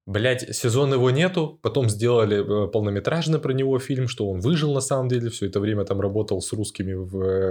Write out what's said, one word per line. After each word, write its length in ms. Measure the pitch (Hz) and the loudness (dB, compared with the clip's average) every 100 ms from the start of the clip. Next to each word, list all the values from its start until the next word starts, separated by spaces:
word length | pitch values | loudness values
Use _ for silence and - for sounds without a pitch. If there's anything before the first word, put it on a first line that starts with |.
| 98 | -4
Блядь, 460 | 101 123 123 - | 0 2 0 -4
сезон 380 | - 120 127 139 | -2 0 2 2
его 160 | 131 127 | 4 4
нету, 480 | 135 185 175 151 - | 4 2 0 -2 -4
потом 260 | 113 139 113 | -2 2 0
сделали, 480 | 104 120 117 104 101 | 2 2 4 4 2
э, 300 | 98 104 101 | 2 0 0
полнометражный 720 | 110 104 101 127 165 156 151 | 0 0 0 0 0 0 0
про 120 | 139 | 0
него 280 | 131 135 131 | 0 0 0
фильм, 260 | - 131 123 | -2 -4 -4
что 220 | - 101 | -2 -4
он 80 | 90 | 0
выжил 320 | 117 165 147 | 0 2 2
на 80 | 139 | 0
самом 280 | - 135 127 | 0 -2 0
деле, 220 | 123 117 | 0 -2
все 160 | - 98 | -4 -4
это 120 | 101 | 0
время 260 | 107 104 | 0 0
там 160 | 98 98 | 0 0
работал 400 | 98 107 107 95 | 0 0 -2 -2
с 120 | - | -4
русскими, 400 | 107 101 - 95 | -6 -6 -6 -6
в, 280 | 95 92 95 95 95 95 | -6 -6 -2 0 2 0